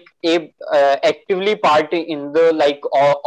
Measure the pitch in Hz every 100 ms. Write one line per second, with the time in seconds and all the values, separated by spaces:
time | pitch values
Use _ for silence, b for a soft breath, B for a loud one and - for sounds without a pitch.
0 | - _ 170 170 156 - - 151 139 139
1 | 160 151 - 185 196 208 175 151 156 170
2 | 165 147 143 151 165 156 147 143 - 139
3 | 143 143